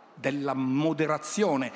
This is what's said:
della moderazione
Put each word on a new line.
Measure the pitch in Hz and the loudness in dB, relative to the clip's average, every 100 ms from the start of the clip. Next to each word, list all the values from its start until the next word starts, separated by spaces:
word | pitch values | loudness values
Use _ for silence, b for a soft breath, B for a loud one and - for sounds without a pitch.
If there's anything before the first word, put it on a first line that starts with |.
| - | -20
della | - 135 143 139 | -6 -4 -2 -2
moderazione | 131 131 135 160 151 151 151 - - 202 135 123 | -2 0 2 2 2 0 0 -2 0 2 2 -2